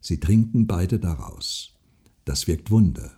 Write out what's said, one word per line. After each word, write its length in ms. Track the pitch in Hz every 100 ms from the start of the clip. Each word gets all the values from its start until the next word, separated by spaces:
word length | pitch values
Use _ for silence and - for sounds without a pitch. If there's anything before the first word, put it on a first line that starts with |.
Sie 200 | - 85
trinken 460 | 78 110 113 113 110
beide 320 | 90 87 110
daraus. 720 | 90 73 - - - - - _ _ _ _ _
Das 220 | - 71 -
wirkt 240 | 80 -
Wunder. 400 | 110 98 65 -